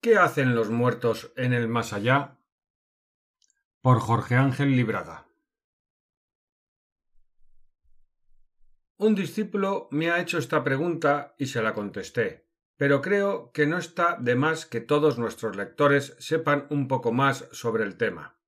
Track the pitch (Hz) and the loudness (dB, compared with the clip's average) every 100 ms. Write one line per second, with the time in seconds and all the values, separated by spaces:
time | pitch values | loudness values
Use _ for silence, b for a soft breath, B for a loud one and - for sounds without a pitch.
0 | 233 214 170 - 131 117 107 117 123 113 | 4 6 6 4 2 2 0 2 0 2
1 | 120 110 - - 123 123 117 117 110 104 | -2 -2 -6 -6 0 0 0 -2 -4 -4
2 | 110 139 143 - _ _ _ _ _ _ | 2 0 0 -14 _ _ _ _ _ _
3 | _ _ _ _ _ _ _ _ 131 117 | _ _ _ _ _ _ _ _ 2 2
4 | 107 113 - 123 135 131 139 127 110 101 | 2 -2 2 2 2 2 0 2 0 -4
5 | 85 - _ _ _ _ _ _ _ _ | -8 -16 _ _ _ _ _ _ _ _
6 | _ _ _ _ _ _ _ _ _ _ | _ _ _ _ _ _ _ _ _ _
7 | _ _ _ _ - - - _ _ - | _ _ _ _ -20 -20 -20 _ _ -20
8 | _ _ _ _ _ _ - _ _ _ | _ _ _ _ _ _ -20 _ _ _
9 | 208 202 170 - 208 202 196 196 - 143 | 2 2 0 -4 -4 -2 -2 -2 -4 -2
10 | 165 170 175 170 - 156 139 135 175 165 | 0 0 -2 -4 -2 -2 0 -2 -2 0
11 | 143 143 139 _ 131 120 110 107 101 101 | 0 0 -4 _ -6 -2 -2 -4 -6 -8
12 | - - 104 - _ _ _ _ 139 139 | -8 -4 -4 -4 _ _ _ _ 2 2
13 | 175 202 202 196 - - 147 175 170 - | 2 0 0 -2 -8 -2 0 0 -6 -2
14 | 170 175 120 123 151 160 - 117 - 147 | 0 0 0 2 2 -2 -6 -10 0 2
15 | 151 120 113 - 110 95 101 - 143 143 | 2 2 -4 -4 -6 -6 -10 2 4 4
16 | 135 - - 156 160 143 139 147 127 131 | 0 -14 -4 -2 0 0 0 -4 -2 -2
17 | 120 120 139 - - - 120 110 104 92 | 0 2 2 0 -8 -6 -4 -2 -4 -2
18 | 110 85 73 _ | -4 -4 -16 _